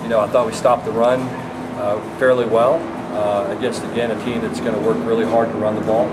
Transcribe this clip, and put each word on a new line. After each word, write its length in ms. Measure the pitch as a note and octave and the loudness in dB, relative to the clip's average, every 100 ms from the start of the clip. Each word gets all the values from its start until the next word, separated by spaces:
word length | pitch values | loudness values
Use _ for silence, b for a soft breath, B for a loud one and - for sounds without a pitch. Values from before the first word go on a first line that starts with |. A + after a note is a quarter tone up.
you 60 | A#2 | 0
know, 100 | A2+ | 0
I 80 | G#2 | 2
thought 180 | B2+ A#2 | 2 2
we 80 | |
stopped 320 | A2 B2+ A#2+ - | 2 2 2 0
the 60 | |
run, 300 | A2 A#2 B2+ B2+ A#2+ - - - - | 2 2 2 -2 -6 -10 -10 -8 -4
uh, 200 | B2 G#2+ G#2+ - | -2 -2 -6 0
fairly 260 | C3 B2+ A#2 | 4 4 4
well, 300 | A2 A#2+ D#3+ E3+ - - | 4 4 2 -2 -8 -6
uh, 420 | A2+ G#2 G#2 G2 G#2 | -2 0 0 -2 -2
against, 260 | A#2+ A2+ - | -4 -4 -4
again, 260 | A2+ A#2 | -4 -2
a 140 | G#2 B2 | -2 -4
team 160 | A#2 | -4
that's 180 | A2 - | -4 -4
gonna 200 | B2 A2 | -2 0
work 180 | A2 A2+ A#2 | 0 0 0
really 200 | A2+ A2 | 0 2
hard 240 | A#2 A2+ | 2 2
to 60 | - | 0
run 200 | G#2+ G#2+ | -2 0
the 60 | |
ball. 280 | G#2 A2 B2 | 0 2 2